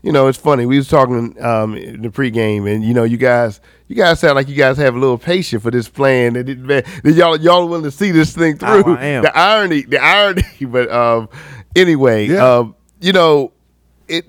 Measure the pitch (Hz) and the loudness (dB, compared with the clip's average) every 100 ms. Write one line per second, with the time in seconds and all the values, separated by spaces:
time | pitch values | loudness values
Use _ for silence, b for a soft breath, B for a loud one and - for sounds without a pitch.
0 | - 147 135 131 147 139 120 139 135 156 | 0 2 2 0 -2 0 0 0 2 0
1 | 127 123 117 - 120 110 107 104 107 110 | 2 -2 -6 -8 -4 -2 -4 -6 -14 -12
2 | 113 104 127 113 110 104 101 107 110 120 | -12 -6 -4 -2 -2 -2 -4 -4 -2 0
3 | 117 117 127 120 117 104 b b b 233 | 0 0 0 2 0 -6 b b b 0
4 | 180 165 165 139 135 139 135 131 143 120 | 0 2 2 0 -2 0 0 2 0 0
5 | 131 120 - 185 175 113 113 123 113 - | -2 -2 -4 -4 -4 -6 -4 -4 -6 -2
6 | 139 127 120 120 127 127 131 139 B 147 | 0 2 0 -2 -8 -12 -4 -4 B -4
7 | 143 160 170 156 160 180 170 170 151 135 | 2 4 2 2 2 2 2 -4 -8 -4
8 | 202 165 156 - 165 147 120 208 196 170 | 0 2 0 0 -2 -2 2 2 2 0
9 | 143 139 131 - 185 220 196 151 139 143 | -2 0 0 2 2 2 0 -2 -2 0
10 | 143 196 202 190 - - 131 123 120 120 | 2 2 0 0 -4 -6 -4 -2 0 0
11 | 120 117 110 B B 120 B - 180 151 | 0 0 -4 B B -20 B 0 2 2
12 | 131 110 104 185 127 123 117 - _ _ | 2 2 0 2 4 2 0 -10 _ _
13 | 180 185 165 147 135 _ _ _ _ _ | 0 2 4 2 0 _ _ _ _ _
14 | _ 165 | _ -10